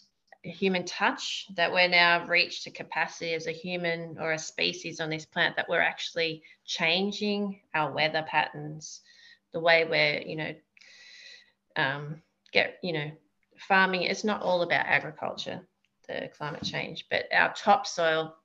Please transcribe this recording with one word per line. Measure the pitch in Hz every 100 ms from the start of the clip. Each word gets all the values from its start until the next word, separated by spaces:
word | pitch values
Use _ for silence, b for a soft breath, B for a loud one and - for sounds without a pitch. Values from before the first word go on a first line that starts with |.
| - _ _ -
human | 175 - 190 185
touch | 175 - 208 269 - - - 190
that | 165
we're | 185 180
now | 175 175 170 170
reached | 175 175 - -
a |
capacity | - 160 160 165 - 165
as | 160 160
a |
human | 160 180 180 170 165 165 156
or | 160
a | 160
species | - - 175 175 165 156
on | 156
this | 156 151
planet | 180 156 -
that | -
we're | 170
actually | 165 - - 175 165 160 B B
changing | - - 165 180 202 202 208 202 202 196 _
our | 160 147
weather | 139 156 160 156
patterns, | 156 - 147 151 156 - - b b b b _
the | 170
way | 165 165
we're, | 165 156 147 147
you | - 156
know, | 156 156 _ _ B B B B B B B B _ -
um, | 139 143 147 156 _ _ _
get, | - - -
you | 185
know, | 160 151 156 _ _ _ -
farming? | - 190 190 185
It's | 175 190
not | 214 202
all | 180 180
about | 170 151 -
agriculture, | 147 151 - - - - - - _ _ _ -
the | - - -
climate | 151 156
change, | - 147 - 165 -
but | 175 -
our | 175 170
topsoil, | - 214 202 - - 165 156 156 -